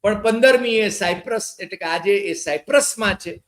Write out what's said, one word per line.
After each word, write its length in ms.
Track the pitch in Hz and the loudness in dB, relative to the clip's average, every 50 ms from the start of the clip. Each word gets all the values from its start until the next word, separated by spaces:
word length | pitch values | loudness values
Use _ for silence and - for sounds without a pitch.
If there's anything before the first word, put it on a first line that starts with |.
પણ 200 | - 208 214 208 | 0 0 -2 2
પંદરમીએ 640 | 208 226 220 233 247 262 254 247 247 233 226 220 214 202 | 0 0 2 6 6 6 6 4 2 0 0 0 0 -2
સાયપ્રસ, 680 | 208 - 190 175 180 185 - 254 226 220 - - - - | -2 -2 -2 -2 -4 -4 -6 -6 -6 -6 -6 -8 -12 -14
એટલે 160 | 185 170 190 | -14 -14 -12
કે 80 | - - | -10 -6
આજે 320 | 160 165 175 165 196 202 | -4 -4 -2 2 2 2
એ 180 | 202 202 175 165 | 2 0 -4 -6
સાયપ્રસમાં 800 | 170 - 156 147 151 - - - 285 - - - 220 220 202 180 | -6 -4 -4 -4 -6 -2 2 2 2 2 2 -4 -2 -2 -2 -2
છે. 280 | - - 170 - - _ | -4 -8 -14 -14 -14 _